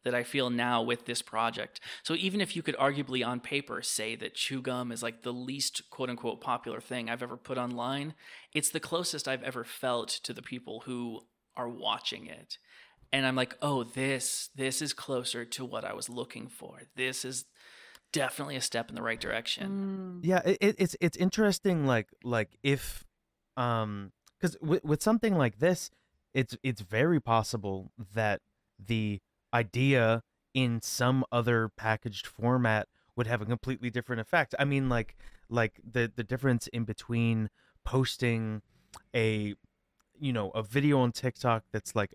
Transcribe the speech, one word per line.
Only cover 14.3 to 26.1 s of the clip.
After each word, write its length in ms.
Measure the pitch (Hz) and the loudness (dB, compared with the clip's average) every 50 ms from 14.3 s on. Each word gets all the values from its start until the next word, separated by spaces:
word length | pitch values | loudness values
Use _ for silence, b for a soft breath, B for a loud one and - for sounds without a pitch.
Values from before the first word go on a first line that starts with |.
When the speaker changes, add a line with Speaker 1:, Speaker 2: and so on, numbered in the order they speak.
| - - - - _ | -4 -4 -6 -8 _
Speaker 1:
this 240 | 135 131 131 131 - | -4 -4 -2 -2 -2
is 120 | 156 143 - | -2 -4 -6
closer 500 | - - - 135 123 120 - - 120 117 | -6 -4 -4 -2 -2 -2 -2 -4 -4 -6
to 220 | 117 - - 131 | -6 -8 -8 -8
what 180 | 120 117 113 107 | -6 -6 -6 -6
I 100 | 101 101 | -6 -6
was 140 | 107 110 | -6 -8
looking 400 | - 120 120 120 - - 117 113 127 | -8 -6 -6 -8 -8 -8 -14 -14 -14
for. 340 | - - - - - - - _ _ | -14 -16 -16 -16 -16 -18 -20 _ _
This 300 | - 127 131 127 - - | -4 -4 -2 -2 -4 -6
is 200 | 127 131 127 - _ B B B B B B B B B B B _ | -6 -6 -8 -10 _ B B B B B B B B B B B _
definitely 440 | - 151 139 123 - - 139 147 143 | -2 0 0 0 -2 -6 -8 -6 -4
a 40 | 131 | -4
step 280 | - - - 117 117 - | -4 -2 -2 -2 -4 -4
in 60 | 110 | -8
the 60 | 113 | -6
right 180 | 117 117 113 110 | -4 -4 -4 -4
direction." 1000 | - - - 113 233 - - - - 196 196 196 196 196 190 190 185 185 180 175 | -4 -4 -4 -4 -2 -4 -4 -4 -4 -4 -4 -4 -4 -4 -4 -6 -8 -10 -10 -2
Speaker 2:
Mm. 40 | 175 | 2
Speaker 3:
Yeah, 140 | 170 185 180 - | 4 4 4 4
it, 120 | 175 196 - | 4 2 4
it, 140 | 196 202 214 | 4 2 4
it's, 180 | - 185 170 - - | 4 2 2 2 2
it's 160 | 180 170 - | 0 0 2
interesting, 680 | - 180 190 - - 220 202 185 - - 202 180 160 143 | 4 2 2 4 4 4 4 4 4 2 2 4 4 4
like, 220 | 135 123 113 104 _ - _ - | 6 4 4 2 _ -12 _ -4
like, 360 | 123 120 113 107 - _ _ | 0 0 0 0 0 _ _
if, 440 | - 139 139 135 - - - - - _ _ _ _ _ _ _ _ _ _ | 2 2 2 2 0 -8 -8 -10 -14 _ _ _ _ _ _ _ _ _ _
um, 540 | 131 123 120 117 113 110 107 104 101 101 95 _ _ _ _ _ _ | -2 0 2 2 2 0 -2 -4 -6 -8 -10 _ _ _ _ _ _
'cause 160 | - 170 - - | -2 -2 -2 -2
with, 220 | - 151 165 - - | 0 0 0 0 2
with 180 | 156 151 147 | 0 0 2
something 340 | - 214 226 220 - 220 196 | 4 4 4 4 4 4 4
like 220 | 165 135 117 - | 4 4 2 2
this, 320 | 107 143 175 185 - - - _ _ _ _ | 4 4 4 4 2 -2 -12 _ _ _ _